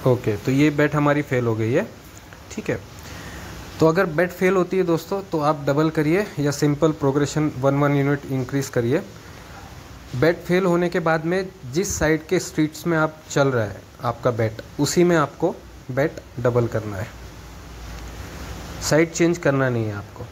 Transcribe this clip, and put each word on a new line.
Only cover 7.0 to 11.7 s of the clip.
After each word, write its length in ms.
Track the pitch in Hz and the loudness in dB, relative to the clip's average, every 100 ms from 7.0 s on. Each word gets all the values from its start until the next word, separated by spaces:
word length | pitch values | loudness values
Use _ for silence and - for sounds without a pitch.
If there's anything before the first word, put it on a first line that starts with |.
| 139 135 143 156 151 127 | 2 2 0 0 -2 2
one 180 | 135 | 2
one 160 | 139 143 | 4 4
unit 340 | 143 139 143 | 4 2 0
increase 440 | - 131 127 139 135 | -2 -4 -2 -2 0
करिए। 340 | 127 117 156 202 - - - - - - - - - - | 0 2 0 -2 -18 -20 -20 -18 -18 -18 -18 -18 -18 -10
Bet 220 | 123 156 175 | 2 2 2
fail 280 | - 180 | 0 2
होने 240 | 185 170 175 | 4 2 2
के 100 | 180 | 0
बाद 260 | 165 160 | 0 0
में 240 | 160 180 190 - 123 | 0 -2 -4 -10 -4